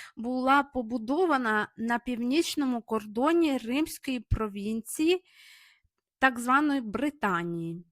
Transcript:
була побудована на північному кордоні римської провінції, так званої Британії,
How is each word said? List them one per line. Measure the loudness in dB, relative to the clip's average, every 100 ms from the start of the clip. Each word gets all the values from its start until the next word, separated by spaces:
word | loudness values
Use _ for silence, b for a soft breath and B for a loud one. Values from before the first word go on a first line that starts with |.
| B B
була | -4 0 4 4
побудована | 2 -4 -4 -4 -2 2 2 2 2 0 -2 -4
на | -2 -2
північному | -2 -4 0 0 0 0 -2 -2
кордоні | -2 -4 -4 0 2 4 2 0
римської | -2 -2 -2 -6 -6 -6
провінції, | -2 -2 -2 -4 -4 -4 -6 0 2 2 B B B B B B B _ _ 0
так | 2 2
званої | 2 4 4 0
Британії, | -2 -2 -2 0 -2 0 -2 -4 -6 -8 -14